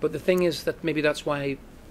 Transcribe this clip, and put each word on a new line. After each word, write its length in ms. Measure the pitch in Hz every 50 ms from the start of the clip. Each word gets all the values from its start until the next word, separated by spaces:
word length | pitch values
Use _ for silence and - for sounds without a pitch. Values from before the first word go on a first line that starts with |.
But 120 | - - 180
the 60 | 139
thing 240 | - - 185 180 180
is 220 | 170 143 - -
that 180 | - - - -
maybe 180 | 160 151 151 143
that's 220 | 151 147 - -
why 320 | 156 147 143 139 143 135 - - - - - - -